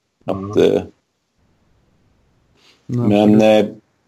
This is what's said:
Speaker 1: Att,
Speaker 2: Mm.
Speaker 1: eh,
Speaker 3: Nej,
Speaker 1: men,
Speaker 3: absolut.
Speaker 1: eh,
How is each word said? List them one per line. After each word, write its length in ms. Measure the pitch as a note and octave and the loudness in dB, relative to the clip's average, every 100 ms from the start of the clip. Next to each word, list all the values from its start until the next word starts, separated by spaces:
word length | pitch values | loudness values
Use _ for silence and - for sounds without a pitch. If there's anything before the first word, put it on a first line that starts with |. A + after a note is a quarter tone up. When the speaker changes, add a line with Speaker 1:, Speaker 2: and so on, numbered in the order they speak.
| _ _ | _ _
Speaker 1:
Att, 320 | - G2 G2 G2+ | -14 -12 -6 -2
Speaker 2:
Mm. 160 | F#2 G2 | 0 -2
Speaker 1:
eh, 60 | F#2 _ _ _ _ _ _ _ _ _ _ _ _ _ _ _ _ _ _ _ - | -6 _ _ _ _ _ _ _ _ _ _ _ _ _ _ _ _ _ _ _ -10
Speaker 3:
Nej, 220 | A#2+ G#2+ | -6 -2
Speaker 1:
men, 260 | G#2 G#2+ | 0 2
Speaker 3:
absolut. 340 | G#2+ G#2+ G#2+ G#2 | 4 4 2 0
Speaker 1:
eh, 60 | - _ _ | -8 _ _